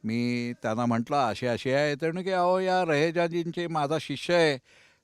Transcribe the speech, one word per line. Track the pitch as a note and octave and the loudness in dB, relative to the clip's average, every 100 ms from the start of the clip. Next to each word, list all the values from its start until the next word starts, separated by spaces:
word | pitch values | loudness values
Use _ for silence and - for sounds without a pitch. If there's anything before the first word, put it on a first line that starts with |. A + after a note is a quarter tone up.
मी | A2 A#2 A#2+ A#2+ A#2+ A#2+ | -6 -2 -2 -2 -4 -6
त्यांना | A2+ A2 A#2+ | -4 0 2
म्हटलं, | A#2 A#2 C#3+ | 0 0 0
"असे | A#2 G2+ B2 | 0 -2 -2
असे | A2+ C3 | -2 0
आहे." | C3+ D3 C#3+ | 2 0 0
तर | D#3+ | -4
म्हणे | F3 | -4
की, | F#3 | -2
"अहो, | F#3 F3+ F#3 | 0 2 2
या | F#3 F#3 E3+ | 2 0 2
रहेजाजींचे, | C#3+ E3 E3 E3+ E3+ E3+ E3+ E3+ | 2 2 2 0 -2 -4 -4 -4
माझा | D#3+ C#3+ D#3 | -2 -2 -2
शिष्य | - C#3 - | -4 -8 2
आहे, | F3 D#3+ C3 _ - _ _ | 4 4 2 _ -20 _ _